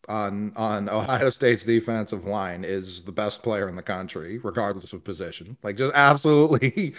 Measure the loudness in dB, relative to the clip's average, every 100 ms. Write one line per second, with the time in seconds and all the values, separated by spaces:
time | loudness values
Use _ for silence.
0 | -8 -4 -4 -4 -6 -4 -2 -2 -2 -2
1 | 0 0 0 2 2 2 2 2 2 -4
2 | -4 -6 -4 -4 -4 -6 -6 -6 -6 -14
3 | -10 -4 -4 -4 -4 -2 -2 -6 -8 -8
4 | -8 -10 -10 -10 -6 -2 -2 -4 -10 -14
5 | -12 -10 -10 -12 -16 -12 -8 -2 2 6
6 | 8 8 6 6 6 4 2 0 -4